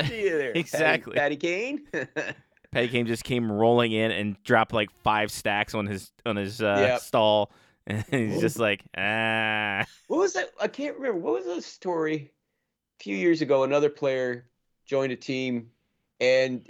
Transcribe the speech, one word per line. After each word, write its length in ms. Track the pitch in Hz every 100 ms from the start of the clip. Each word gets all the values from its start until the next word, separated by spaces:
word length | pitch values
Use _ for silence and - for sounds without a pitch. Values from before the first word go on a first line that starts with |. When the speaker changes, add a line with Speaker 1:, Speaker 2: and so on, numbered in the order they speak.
| 147
Speaker 1:
to 80 | 226
you 140 | 196 160
there, 140 | 131
Speaker 2:
<laughs> 40 | 165
Exactly. 600 | - - 156 160 120 -
Speaker 1:
Patty, 200 | 143 147
Patty 460 | 170 180 247 285 -
Kane? 0 |
<laughs> 800 | 160 127 - 110 - _ _ -
Speaker 2:
Patty 160 | 123 123
Kane 180 | 120 117
just 160 | 117 -
came 260 | 123 117
rolling 400 | 104 113 120 117
in 200 | 110 110
and 300 | 95 104 101
dropped, 280 | - 117 110
like, 200 | 113 104 _
five 260 | 107 107 107
stacks 420 | - 107 101 104 110
on 120 | 101
his, 260 | 98 - _ 120
on 100 | 101
his, 240 | 98 113
uh, 140 | 107 101
Speaker 1:
Yep. 200 | 101 120
Speaker 2:
stall. 500 | - 123 107 104 101 _
<laughs> 60 | _ _ -
And 180 | 107 104
he's 280 | 135 107 98
just 200 | 110 -
like, 240 | 110 98 - -
"Ah." 880 | 98 110 113 110 110 107 104 98 113 - -
Speaker 1:
What 100 | 285
was 140 | 392
that? 180 | 359 359 -
I 60 | -
can't 280 | - 285 262
remember. 200 | 262 180
What 140 | 277
was 120 | - 359
the 160 | 349
story? 680 | - - 190 170 156 156 139 _ _ _ _ _ _ -
A 40 |
few 140 | 202 196
years 240 | 180 160
ago, 220 | 139 139
another 260 | 131 143 147
player 560 | 147 139 131 127 123 - _ _ _ -
joined 260 | 139 135
a 40 | 127
team, 560 | - 131 131 120 117 _ _ _ _ -
and, 440 | 123 131 131 123